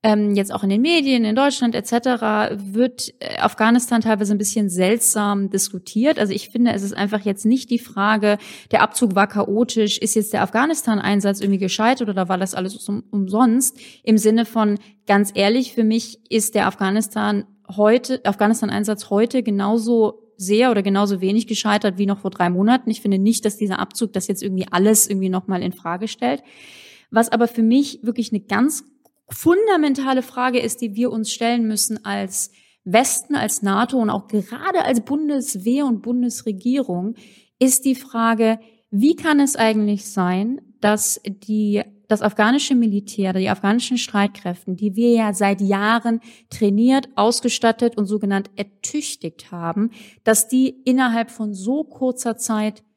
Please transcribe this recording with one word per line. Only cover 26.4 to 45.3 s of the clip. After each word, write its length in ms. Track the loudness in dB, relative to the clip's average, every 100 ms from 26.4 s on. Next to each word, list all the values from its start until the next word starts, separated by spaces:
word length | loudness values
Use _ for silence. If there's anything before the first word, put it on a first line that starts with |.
| -8 -20 -20 -20 -20 -20 _
Was 180 | 0 2
aber 200 | 2 0
für 120 | 2
mich 380 | 4 4 2 -4
wirklich 300 | -6 -4 -4
eine 80 | -4
ganz 460 | -2 0 0 -2 -12 _ _ _ _
fundamentale 920 | -2 2 4 4 2 2 0 0 -2
Frage 360 | -2 -2 0 0
ist, 220 | -2 -6
die 140 | -8 -2
wir 160 | -2
uns 200 | -2 -6
stellen 360 | -4 -2 0 -2
müssen 360 | -2 -4 -6
als 480 | -6 -6 -6 -8 -10 _ _ _ 2
Westen, 500 | 2 2 -4 -4 -2
als 260 | -2 -2
nato 380 | -2 0 0 0
und 100 | 0
auch 180 | -2 -2
gerade 560 | -4 -4 -6 -2 0
als 180 | 2 0
Bundeswehr 840 | 0 -4 -2 -4 -4 -4 -2 0 0
und 160 | -2
Bundesregierung, 1120 | -2 -2 -2 -4 -8 -4 -2 -2 -2 -4 -6 -8 -16 _ _ _
ist 260 | 2 2 0
die 80 |
Frage, 680 | -4 -6 -2 0 2 2 0 -6 _ _
wie 260 | 2 2 2
kann 240 | 2 2
es 160 | 2 2
eigentlich 560 | 2 2 0 -2 -4
sein, 500 | -2 0 0 -2 -6 _ _
dass 400 | 0 0 -2 -6
die, 600 | -8 -14 -6 -2 0 -2 -4 _ _
das 160 | -2
afghanische 500 | 0 0 2 2 2
Militär, 600 | 2 2 -2 -6 -4 -2
die 160 | 0 -2
afghanischen 500 | 0 0 0 -2 -4
Streitkräften, 760 | -2 -2 -2 -2 -10 -8 -8 -4
die 200 | -4 0
wir 160 | 4
ja 220 | 4 2